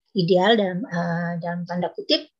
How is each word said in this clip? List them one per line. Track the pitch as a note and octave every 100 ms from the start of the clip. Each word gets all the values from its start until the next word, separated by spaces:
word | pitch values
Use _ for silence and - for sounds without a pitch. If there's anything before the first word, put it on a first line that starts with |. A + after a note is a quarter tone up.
| _
Ideal | G#3 E3 F3+ G3 A#3
dalam, | F#3+ F3+
eh, | C4+ F3 E3+ E3+ E3+ F3
dalam | E3+ F3
tanda | F3 F3+ F3+ -
kutip, | - D#4 - _